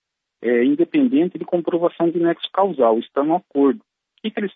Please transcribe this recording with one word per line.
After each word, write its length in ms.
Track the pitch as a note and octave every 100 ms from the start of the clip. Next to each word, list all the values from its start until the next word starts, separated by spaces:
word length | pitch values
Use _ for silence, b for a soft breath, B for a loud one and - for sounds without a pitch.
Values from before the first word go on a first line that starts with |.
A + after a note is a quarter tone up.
| _ _ _ _
é 220 | A#2 A#2+
independente 720 | C3 D3 E3+ D#3 B2+ C#3 F3+ D#3+
de 60 |
comprovação 640 | F3 F3+ D#3+ E3+ E3+ - E3+
de 80 | E3+
nexo 300 | E3+ E3 -
causal, 460 | - G3 C#3+ A#2 A2+
está 240 | A2+ -
no 140 | D3 F3
acordo. 420 | - C#3 C#3 A2+
O 440 | - _ _ _
que 80 | A3
que 100 | -
eles 120 | G3+